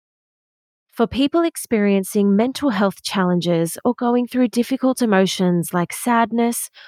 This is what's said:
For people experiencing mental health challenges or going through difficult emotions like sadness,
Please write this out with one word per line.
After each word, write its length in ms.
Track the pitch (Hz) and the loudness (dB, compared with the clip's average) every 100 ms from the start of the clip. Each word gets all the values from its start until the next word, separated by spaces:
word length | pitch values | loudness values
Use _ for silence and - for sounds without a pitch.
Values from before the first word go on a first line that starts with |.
| _ _ _ _ _ _ _ _ _ | _ _ _ _ _ _ _ _ _
For 160 | - 233 | -4 -2
people 340 | 220 277 339 | 0 0 2
experiencing 920 | 339 - - 226 208 196 190 208 202 196 | 0 -4 -4 0 2 2 0 0 2 2
mental 340 | 240 262 285 | 2 0 -2
health 340 | 196 202 - | 0 0 -2
challenges 720 | - 202 180 180 170 170 165 - | -6 -2 0 0 0 0 0 -2
or 100 | - 240 | -4 -2
going 320 | 240 240 247 | 0 0 0
through 200 | 254 247 | 0 0
difficult 520 | 240 240 262 262 254 | 0 -2 0 -2 0
emotions 720 | 233 190 190 - 180 175 165 | 2 2 2 0 0 0 0
like 180 | 180 170 | -2 -4
sadness, 800 | - - 233 226 233 233 233 - - | -4 -2 0 0 0 0 -2 -8 -14